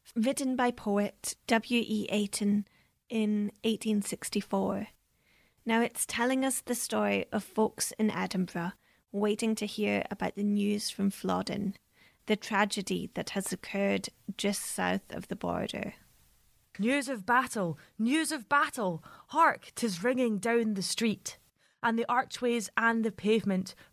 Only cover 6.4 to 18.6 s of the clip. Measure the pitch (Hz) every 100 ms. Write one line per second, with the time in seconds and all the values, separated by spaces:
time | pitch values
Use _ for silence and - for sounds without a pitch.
6.4 | 262 254 - 240 - 214 208 196 - 208
7.4 | - - 220 - - - 214 175 185 185
8.4 | 180 175 170 - _ _ _ 202 208 214
9.4 | 220 214 208 - 202 202 - 202 190 -
10.4 | 208 202 202 208 - - 196 - 190 180
11.4 | 196 - 196 - _ _ - _ - 208
12.4 | - 202 208 - 190 180 180 - - 196
13.4 | 190 - - 196 196 196 - - - -
14.4 | 202 202 - - 180 190 - - - 196
15.4 | 175 85 - - - - - _ _ _
16.4 | _ _ _ - 214 285 262 247 185 247
17.4 | 247 226 175 147 - - 226 311 320 302
18.4 | 214 285